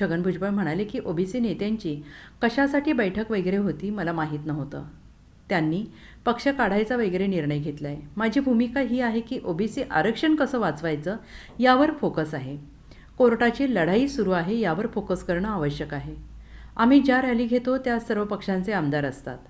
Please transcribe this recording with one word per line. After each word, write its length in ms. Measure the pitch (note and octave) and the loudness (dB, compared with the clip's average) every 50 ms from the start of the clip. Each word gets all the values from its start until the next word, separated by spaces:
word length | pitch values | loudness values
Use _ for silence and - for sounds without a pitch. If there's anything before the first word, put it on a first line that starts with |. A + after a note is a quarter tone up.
छगन 220 | - E3 E3 E3+ | -2 0 0 0
भुजबळ 260 | F3+ F#3+ E3+ D#3+ F#3 G3+ | 0 0 -2 -2 -2 -2
म्हणाले 360 | G3+ G3+ G3 D3 D#3 F3+ G#3+ | -2 0 0 0 0 -2 -2
की, 140 | G#3 - B3+ - | -4 -6 -6 -6
ओबीसी 340 | - E3 D#3+ F#3+ F#3 F#3 B3+ | -4 -2 -2 -2 -2 0 -2
नेत्यांची 640 | A#3+ A3 D#3+ - G3+ G#3 A3 A3 - E3+ D3 D3 - - - - - - - - | 0 0 0 -2 -2 -2 -2 -2 -4 -6 -6 -6 -8 -14 -18 -20 -20 -20 -4 -2
कशासाठी 500 | A#3+ A#3 A#3 C#4 C#4 C#4 D4 C#4+ C#4+ D4+ | 0 0 2 2 2 2 2 2 2 2
बैठक 380 | D4+ A#3+ A3 F#3 F#3 G3+ A3 A3 | 2 2 0 0 0 -2 -4 -2
वगैरे 260 | A3+ G3 F3+ F3+ F#3+ | -2 0 0 0 0
होती, 340 | G3+ G3+ F#3+ D3 D3+ F3 G3+ | 0 0 0 -2 -4 -6 -6
मला 220 | G#3+ G#3 E3+ E3+ | -4 -2 -2 -2
माहीत 260 | E3+ D#3+ D#3 D3+ D3+ D3 D3 | -2 -2 -2 -2 -4 -6 -4
नव्हतं. 360 | D3+ D3 D3+ C3+ - C#3+ C#3 C#3+ D3+ - - - - - - - - - - - - | -4 -4 -4 -6 -6 -8 -10 -12 -12 -16 -20 -20 -20 -20 -20 -20 -20 -20 -20 -6 -2
त्यांनी 360 | G3+ E3+ D#3 D#3 D#3+ F#3+ A3 - - - - - - - - | 0 0 2 2 0 -2 -4 -6 -12 -18 -20 -20 -20 -4 -2
पक्ष 240 | A#3+ A#3 A#3 - C#4+ | -2 -2 2 0 0
काढायचा 480 | C#4 C4+ A#3+ G3 F#3+ G#3 A3 A3 B3+ | 2 2 2 2 2 2 2 2 0
वगैरे 300 | A#3+ A3+ F#3+ F3 F#3 F#3+ | 0 0 0 0 0 0
निर्णय 320 | G3 F#3+ E3+ D3+ D3 D3 D3 | 0 0 0 0 0 -2 -2
घेतलाय. 380 | D3 D#3 C#3+ - C#3+ C#3+ C#3+ D3 D3+ - - | -2 -4 -6 -6 -8 -8 -8 -10 -12 -10 -4
माझी 240 | G#3 A3 A3+ A3 C#4 | -2 -2 0 2 2
भूमिका 400 | C#4 C4 A#3+ A3+ B3 A#3 A#3+ C#4 | 2 4 2 2 2 2 0 -2
ही 200 | C4+ A3+ A#3+ B3+ | 0 0 0 0
आहे 200 | B3 A3+ A3 A#3 | 0 0 0 -2
की, 180 | A3+ - C4 B3+ - | -2 -4 -8 -6 -4
ओबीसी 380 | - E3+ D#3+ G#3+ G#3+ - F#3 - - | -4 -2 -2 -2 -2 -2 -6 -6 -2
आरक्षण 440 | - D#3 D#3 G#3+ A3+ - - D#4 D#4 | 0 2 2 2 0 2 2 2 4
कसं 240 | D4+ C#4 - - A#3+ | 4 2 0 0 0
वाचवायचं, 580 | G#3+ E3+ C#3+ D3+ E3 E3 D3+ D3 D3+ F3 G#3 A#3 - - - - - - - - | 0 0 -2 -2 -2 -2 -2 -2 -2 -4 -6 -6 -10 -16 -18 -20 -18 -14 -2 2
यावर 320 | A#3+ B3+ B3+ B3+ D4 D#4 D4 - | 4 6 6 6 6 4 2 0
फोकस 340 | - F3 - E3+ D#3 D3+ D#3+ | -2 -2 0 -2 -2 -2 -4
आहे. 220 | C#3 B2+ C3 C#3+ D3 - - - - - - - - - - - - | -8 -8 -8 -10 -10 -12 -16 -20 -20 -20 -20 -20 -20 -20 -10 2 4
कोर्टाची 560 | B3+ A#3+ A3+ A3+ A#3+ A#3+ A#3 - C#4 C4+ A#3+ | 4 4 6 4 2 2 2 2 0 2 2
लढाई 340 | F#3+ D#3+ E3+ F#3 A3+ C4+ C#4 | 2 4 4 4 4 2 2
सुरू 220 | - - G3+ F#3 | 0 0 0 2
आहे, 280 | F#3 F3 E3 F3+ A3 A#3 | 2 2 0 0 0 0
यावर 280 | A3 F3 D#3+ E3 - | 0 0 0 0 -2
फोकस 360 | - - G#3 G3+ - F#3 F3 | -2 -4 -4 -2 -2 -4 -2
करणं 260 | - - F3 E3+ G3 A3 | -2 -2 -2 0 0 -2
आवश्यक 460 | G#3+ F#3 D3 C#3+ D3 - D#3 D3+ D3 | -2 0 -2 -2 -2 -4 -6 -6 -6
आहे. 200 | C#3 C#3 D#3 D#3 D3+ - - - - - - - - - - - | -8 -8 -8 -12 -12 -14 -16 -18 -18 -18 -18 -18 -18 -18 -10 -2
आम्ही 240 | - A3+ A#3+ C#4 C#4+ | 2 6 8 8 8
ज्या 220 | C4+ C#4 B3 C4 | 8 6 4 4
रॅली 240 | C4 B3+ A#3+ A#3 B3 | 2 2 0 0 2
घेतो, 320 | A3+ B3 B3 B3 B3+ B3+ C4 | 2 0 0 2 0 -2 0
त्या 200 | C4 B3 A#3 A3+ | 0 -2 -2 -2
सर्व 260 | A3+ - A3+ G#3 G#3 | -2 -2 -2 -2 -2
पक्षांचे 480 | G#3 G#3 G3+ - - F#3+ F#3 F#3 A3 | -2 -4 -4 -2 -2 -2 -2 -2 -2
आमदार 320 | G#3+ F#3 D#3 C#3+ C#3+ D3 C#3+ | -2 0 0 0 0 0 0
असतात. 340 | C3+ B2+ - - C#3 B2 B2+ - | -2 -4 -8 -10 -12 -12 -12 -16